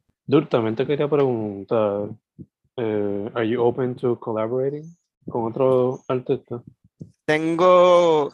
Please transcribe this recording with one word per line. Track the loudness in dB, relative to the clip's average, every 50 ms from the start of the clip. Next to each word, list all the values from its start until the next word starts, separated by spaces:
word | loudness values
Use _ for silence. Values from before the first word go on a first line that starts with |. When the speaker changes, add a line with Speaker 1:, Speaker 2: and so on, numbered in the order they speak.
| _ _ _ _ _
Speaker 1:
Dur, | 0 2 2 2
también | 2 0 0 0 0 -2
te | -2 -2
quería | -2 -2 -2 -2 0
preguntar, | 0 2 2 0 0 -2 -4 -6 -8 -10 -6 -2 0 0 0 0 0 -2 -6 -8 -12 -16 _ _ _ -20 -20 -20 _ _ _ _ _
eh, | -6 -4 -2 -2 -2 -2 -2 -4 -4 -6 -6 -4
are | -4 -2
you | -2 0 0
open | 0 0 0 -2 -4 -4 -4
to | -2 -2 -2 -2 -2
collaborating | -4 -6 -4 -4 -4 -2 -2 -4 -4 -4 -6 -8 -12 -16 -20 _ _ _ _ _ _ -8
con | -6 -4 -4
otro | -4 -2 0 2 2 4 2 2 0 -2 -6 _
artista? | -4 -4 -4 -2 -4 -4 -4 -6 -8 -12 -12 -12 -16 -20 _ _ _ _ -20 -20 -20 _ _ _
Speaker 2:
Tengo, | -2 -2 0 0 -2 0 4 4 6 6 6 6 6 6 6 4 4 2 2 0 -2